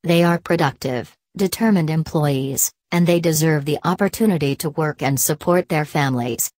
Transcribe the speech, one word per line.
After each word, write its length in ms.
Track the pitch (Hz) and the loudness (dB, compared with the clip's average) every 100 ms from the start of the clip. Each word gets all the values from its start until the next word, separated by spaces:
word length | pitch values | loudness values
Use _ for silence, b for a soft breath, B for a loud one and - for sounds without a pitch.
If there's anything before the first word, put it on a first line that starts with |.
"They 180 | 175 170 | 2 4
are 160 | 175 170 | 4 2
productive, 720 | - 170 147 - 131 123 - _ _ 185 | 0 0 0 -2 -6 -6 -8 _ _ -4
determined 540 | 190 - 226 196 156 | -4 0 2 2 2
employees, 800 | 160 156 165 147 135 135 139 - _ _ | -2 -2 0 0 0 -2 -2 -4 _ _
and 120 | 175 | 2
they 140 | 175 175 | 4 4
deserve 460 | 170 156 160 151 | 2 2 2 0
the 160 | 143 147 | -2 -4
opportunity 720 | 170 185 196 - 220 170 143 135 | -2 0 -2 0 0 2 0 -2
to 140 | 156 | -4
work 320 | 147 156 - | -2 -4 -2
and 160 | 135 139 | -2 0
support 500 | - 151 - 180 175 | -2 -2 0 0 0
their 160 | 156 | -4
families." 640 | 151 156 139 123 123 113 - | -2 -2 -2 -2 -4 -6 -6